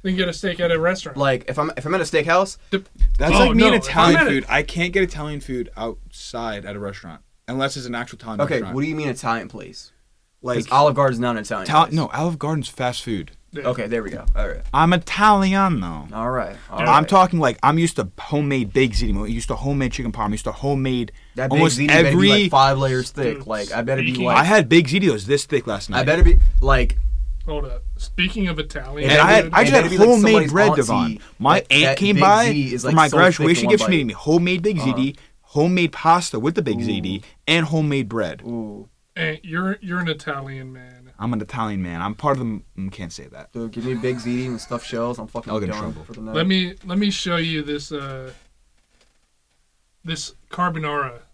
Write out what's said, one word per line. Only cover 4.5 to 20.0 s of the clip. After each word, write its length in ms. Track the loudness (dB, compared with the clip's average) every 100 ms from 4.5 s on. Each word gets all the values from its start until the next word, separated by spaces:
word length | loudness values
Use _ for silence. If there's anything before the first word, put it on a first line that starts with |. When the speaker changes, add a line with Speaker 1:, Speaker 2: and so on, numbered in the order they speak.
| -2
Speaker 3:
can't 280 | -2 -4 -2
get 120 | -2
Italian 360 | -2 -4 -10 -10
food 300 | -8 -8 -8 -8
outside 880 | -10 -10 -18 -20 -14 -10 -8 -8 -10
at 80 |
a 60 | -10
restaurant 420 | -10 -12 -18 -20 _ _ -10
unless 300 | -4 -4 -6
it's 100 | -10
an 80 |
actual 240 | -10 -10 -14
Italian 220 | -12 -6
Speaker 2:
Okay, 140 | -2
Speaker 3:
restaurant. 200 | -2 -4
Speaker 2:
what 80 | -6
do 60 | -6
you 80 | -6
mean 120 | -8
Italian 400 | -6 -6 -6 -8
place? 440 | -16 -18 -20 -20 _ _ _ _ _
Speaker 3:
Like, 140 | -6 -6
Speaker 2:
'Cause 40 | 0
Olive 220 | 4 4
Garden's 260 | 4 0 0
not 160 | -4 -4
an 60 |
Italian 260 | -6 -8 0
Speaker 3:
Ital-, 140 | 2
Speaker 2:
place. 100 | 2
Speaker 3:
no, 120 | 0 -4
Olive 300 | -4 -6 -4
Garden's 300 | -6 -6 -6
fast 340 | -6 -6 -6
food. 260 | -6 -6 -8 -16 _
Speaker 1:
Yeah. 120 | -8
Speaker 2:
Okay, 240 | -6 -6 -4
there 140 | -6
we 80 | -6
go. 140 | -6 -2 0
All 100 | -2
right. 140 | -6 -4
Speaker 3:
I'm 200 | 2 2
Italiano. 1160 | 2 -2 2 4 4 2 2 0 0 -4 -8 -12
Speaker 2:
All 160 | -8 -6
right. 260 | -6 -6 -12 -14
All 80 | -4
Speaker 1:
Dude. 80 | 2
Speaker 2:
right. 100 | 4
Speaker 3:
I'm 80 |
talking, 360 | 6 4 4 4
like, 180 | 0 2
I'm 140 | 2 2
used 180 | 0 -2
to 120 | -6 -8
homemade 540 | -6 -2 -2 -2 0
baked 220 | 2 2
ziti. 160 | 2 0
I'm 160 | -2 -4
used 220 | -6 -6
to 80 | -6
homemade 360 | -4 -2 -4
chicken 200 | -4